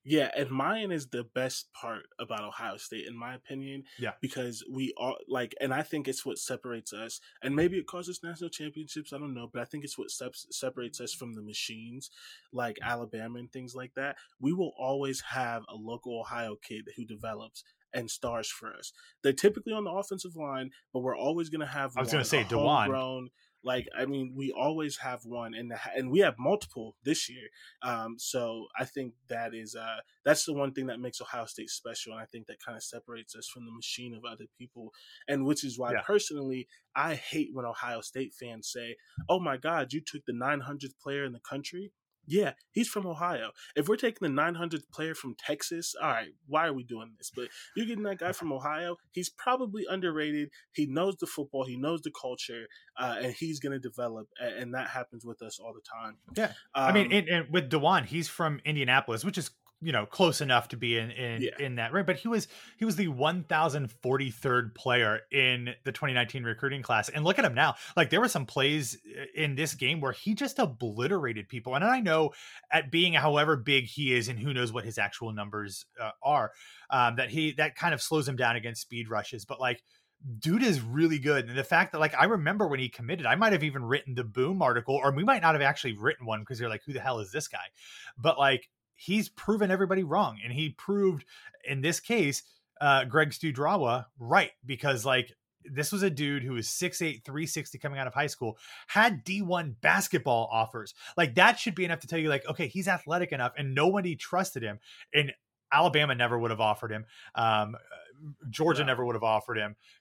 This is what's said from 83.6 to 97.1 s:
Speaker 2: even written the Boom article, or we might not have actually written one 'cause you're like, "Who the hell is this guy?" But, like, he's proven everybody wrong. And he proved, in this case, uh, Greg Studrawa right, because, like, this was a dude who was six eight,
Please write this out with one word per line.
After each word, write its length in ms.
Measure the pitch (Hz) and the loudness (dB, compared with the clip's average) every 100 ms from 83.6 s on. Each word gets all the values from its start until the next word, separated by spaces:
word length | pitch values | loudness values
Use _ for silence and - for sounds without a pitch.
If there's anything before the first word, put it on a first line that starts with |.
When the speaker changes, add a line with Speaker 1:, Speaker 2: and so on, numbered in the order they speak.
Speaker 2:
even 220 | 151 135 | 2 -2
written 320 | 117 143 139 127 | 0 0 0 -4
the 80 | |
Boom 360 | 117 113 135 190 | -2 2 2 4
article, 360 | 139 120 117 139 | 4 4 4 4
or 160 | 139 | 6
we 100 | 135 | 6
might 200 | 214 254 | 6 8
not 120 | 165 | 8
have 80 | 151 | 8
actually 340 | 139 147 135 104 | 6 4 -2 0
written 300 | 117 - 117 | 2 2 0
one 180 | 107 | -4
'cause 140 | 107 113 | -4 -4
you're 100 | 117 | -2
like, 140 | 107 | -4
"Who 100 | - | -6
the 80 | 131 | -4
hell 200 | 127 120 | -2 -2
is 100 | 98 | -4
this 160 | 131 - | -6 -6
guy?" 200 | 92 95 _ - - - - | -8 -12 _ -20 -18 -16 0
But, 240 | 135 147 | 2 6
like, 280 | 139 131 - _ _ _ | 6 4 0 _ _ _
he's 280 | - 208 - | -2 0 0
proven 420 | - - 220 202 | -2 0 4 4
everybody 320 | 185 190 190 | 4 2 2
wrong. 380 | 165 175 170 104 | 2 2 2 -2
And 100 | 120 | -4
he 180 | 123 156 | -2 -2
proved, 540 | - - 202 196 151 - - - - | -4 0 4 4 2 -4 -20 -20 -12
in 200 | 135 139 | -4 0
this 180 | 147 165 | 0 0
case, 420 | - 233 147 139 - _ _ - | 2 4 4 2 -6 _ _ 2
uh, 240 | 147 135 | 6 6
Greg 260 | 131 139 151 | 6 4 4
Studrawa 760 | - 165 131 147 196 127 123 - - | 2 -2 2 4 4 4 2 -2 -8
right, 320 | 117 180 147 - 123 | 4 6 6 0 -8
because, 380 | 131 143 190 | -2 2 2
like, 280 | 127 127 123 - _ _ | 4 4 4 -6 _ _
this 280 | - 135 147 | -8 -4 -2
was 100 | 202 | 2
a 80 | 196 | 2
dude 320 | 143 147 143 | 2 0 0
who 120 | 127 | -2
was 140 | 123 107 | -4 -2
six 320 | - 180 - | -2 -2 -2
eight, 240 | 165 | -2